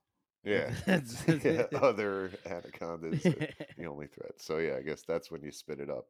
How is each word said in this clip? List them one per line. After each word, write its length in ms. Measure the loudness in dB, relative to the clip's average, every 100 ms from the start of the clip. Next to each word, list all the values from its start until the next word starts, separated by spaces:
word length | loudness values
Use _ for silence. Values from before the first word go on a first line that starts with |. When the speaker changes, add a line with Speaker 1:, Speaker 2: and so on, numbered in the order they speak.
| _ _ _ _
Speaker 1:
Yeah. 300 | 0 2 2 0
Speaker 2:
<laughs> 80 | 2
That's, 360 | 2 2 0
that's 220 | 2 4
Speaker 1:
<laughs> 0 |
Yeah, 60 | 4
Speaker 2:
it. 220 | 4 2
Speaker 1:
other 580 | 4 4 6 2 0 -2 -6
anacondas 800 | -8 -8 -8 -8 -6 -4 -2 2
are 60 | 2
Speaker 2:
<laughs> 480 | 2 -2 -8 -14 -10
Speaker 1:
the 80 | -10
only 220 | -8 -10
threat. 240 | -12 -14 -12
So, 200 | -4 0
yeah, 160 | 0 0
I 60 |
guess 200 | -4 -6
that's 280 | -2 -4 -4
when 120 | -10
you 100 | -10
spit 260 | -12 -10 -8
it 80 | -6
up, 200 | -6 -8